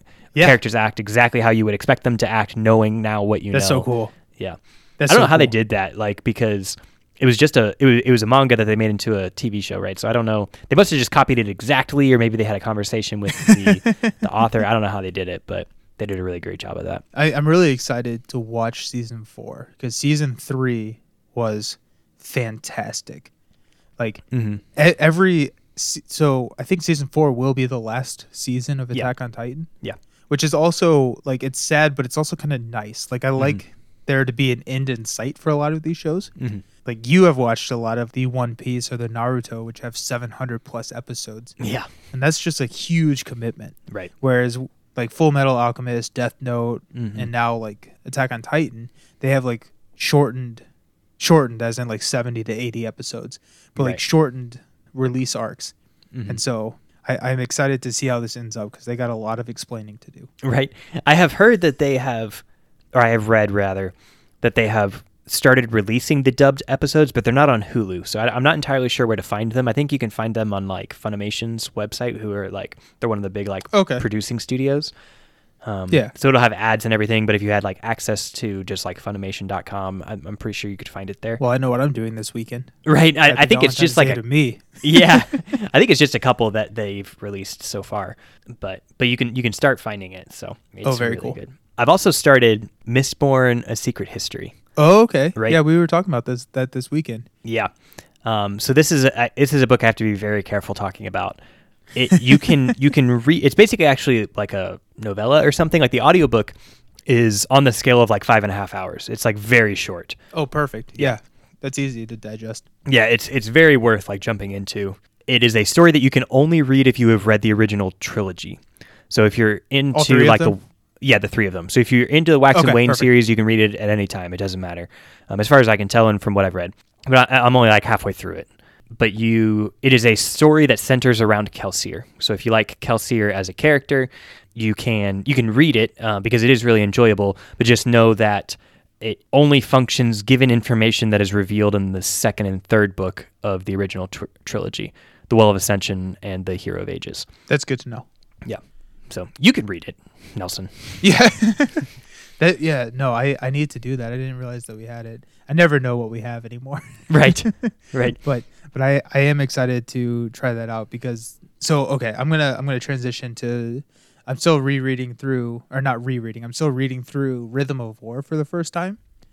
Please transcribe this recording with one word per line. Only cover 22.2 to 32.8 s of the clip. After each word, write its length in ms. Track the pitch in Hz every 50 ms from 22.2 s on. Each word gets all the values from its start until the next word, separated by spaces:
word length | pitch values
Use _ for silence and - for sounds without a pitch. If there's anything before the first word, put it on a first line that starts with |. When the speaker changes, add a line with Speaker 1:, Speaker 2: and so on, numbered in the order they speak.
| - - - 131 120 113 110 117 - - - 113 101 - - - - - - - - _ _ _ _ _ _ _ _ _ _ _ _ _ _ -
Speaker 1:
Like, 240 | 120 110 - - - _
Speaker 2:
Mm-hmm. 220 | 131 123 110 104 104 104 - _ _ 147
Speaker 1:
e-, 160 | 151 175 160 -
every 520 | 151 160 160 180 190 185 175 160 143 - - _ _ _ _
se-, 260 | - - - - 151 -
so 440 | - - - 156 143 135 127 120 - - -
I 40 |
think 200 | 131 - 190 170
season 260 | - 170 160 143 143 -
four 240 | - 165 156 143
will 200 | 123 120 127 135 131
be 120 | 135 127
the 140 | 120 131 120
last 460 | 110 110 110 127 123 - - - - _
season 500 | - - - 131 123 127 120 - 143 135
of 100 | 127 120
Speaker 2:
Yeah. 120 | 127 131 131
Speaker 1:
Attack 160 | 127 127 -
on 120 | 127 117
Titan. 340 | 110 117 117 120 135 156 165 - - -
Speaker 2:
Yeah. 120 | - 98 92 - _ _ _ _ _ -
Speaker 1:
Which 120 | 143 139 160
is 100 | 151 156
also, 640 | 151 160 170 165 - 180 165 156 143 131 123 - - -
like, 180 | 139 131 127
it's 160 | 135 135 131 -
sad, 360 | - - 156 147 156 151 135
but 80 | 143 127
it's 100 | 123 -
also 200 | 151 151 - 170
kinda 200 | - - 147 143 120
nice. 520 | 117 113 113 110